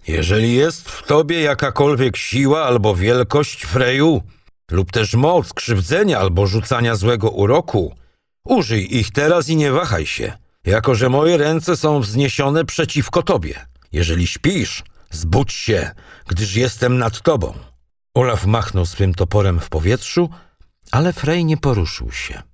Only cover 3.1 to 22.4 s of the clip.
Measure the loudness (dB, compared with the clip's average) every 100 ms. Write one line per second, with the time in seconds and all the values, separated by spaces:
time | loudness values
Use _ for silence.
3.1 | 2 2 0 0 -6 -4 0 2 2 2
4.1 | 2 -4 -20 _ _ _ -2 0 -2 0
5.1 | 2 2 2 0 -8 -2 -2 0 0 2
6.1 | 2 0 2 0 0 -2 0 0 0 0
7.1 | 0 0 0 2 2 2 -2 -2 -8 -20
8.1 | _ _ _ 0 0 2 -2 -2 -2 -2
9.1 | 0 2 2 2 0 2 0 0 -2 -2
10.1 | -6 -8 -10 _ _ 0 2 2 2 2
11.1 | 4 4 4 2 0 0 0 2 0 0
12.1 | 0 0 0 0 0 -2 -4 -4 -2 0
13.1 | 0 2 0 -2 -10 -16 -20 _ -4 -2
14.1 | 0 -2 -2 -2 0 -4 -8 -16 -20 -14
15.1 | -8 0 0 0 -4 -2 -2 -2 -12 -20
16.1 | -20 -8 -4 -2 -2 -2 0 0 0 0
17.1 | 0 0 0 -2 -8 -18 _ _ _ _
18.1 | 0 0 0 0 0 0 -2 -4 0 -2
19.1 | 0 0 2 2 0 -2 -4 0 -2 -2
20.1 | -2 -2 -4 -20 _ _ _ -4 0 0
21.1 | 0 -2 0 2 0 0 0 -2 -4 -10
22.1 | -10 -10 -12